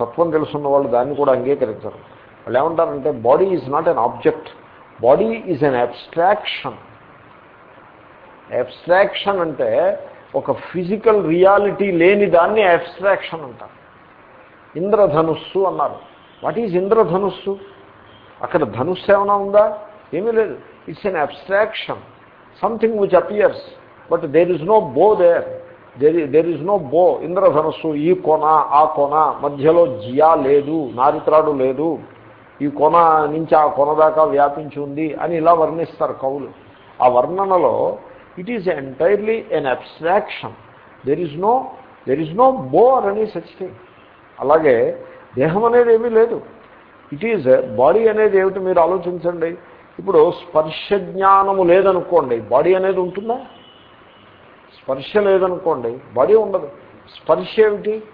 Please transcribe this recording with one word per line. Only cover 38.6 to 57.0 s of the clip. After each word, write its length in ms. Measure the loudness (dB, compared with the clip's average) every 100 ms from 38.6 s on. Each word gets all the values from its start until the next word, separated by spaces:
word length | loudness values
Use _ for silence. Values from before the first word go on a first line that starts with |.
entirely 800 | -4 -4 -8 -2 0 2 0 -4 -4 -4
an 80 |
abstraction. 840 | -2 -4 -8 -8 -2 -2 -2 -10 -14 -16 -20 -20 -20 -12 -6
There 180 | -4 -4
is 180 | -4
no, 160 | 0 0 -2 -14 -20 -14 -6
there 180 | -4 -4
is 60 |
no 240 | 0 2 0
bow 340 | -2 2 4 2
or 60 |
any 200 | 0 -4
such 380 | -6 -8 -14 -14
thing. 100 | -14 -14 -20 -20 _ _ _ -8
అలాగే 640 | 0 2 4 2 0 -4 -14 -20 -12 -2
దేహం 280 | -2 0
అనేది 300 | 2 2 4
ఏమీ 140 | 2 2
లేదు. 320 | 2 0 -2 -10 -20 -20 -20 _ _ _
It 80 | -8
is, 360 | -4 0 4 4
బాడీ 480 | 2 2 4 4 2
అనేది 300 | 2 2 4
ఏమిటి 200 | 2 0
మీరు 220 | 0 2
ఆలోచించండి. 800 | 2 0 -4 -6 -6 -4 -6 -6 -16 -20 -20 -8
ఇప్పుడు 320 | 2 4 4
స్పర్శ 640 | 0 -2 -2 -2 -8 -4
జ్ఞానము 680 | -4 -4 0 4 4 2 2
లేదనుకోండి, 800 | 4 4 4 0 0 0 0 -4
బాడీ 340 | 0 0 2
అనేది 260 | 2 0 -2
ఉంటుందా? 360 | -4 -6 -6 -8 -10 -20 -20 -20 _ -20 -20 _ -20 _ -20 -20 _ -16
స్పర్శ 340 | -10 -8 -4 0
లేదనుకోండి, 800 | 2 2 0 -2 -4 -4 -6 -8 -8
బాడీ 200 | -2 2
ఉండదు. 360 | 2 2 -2 -2 -14 -20 -20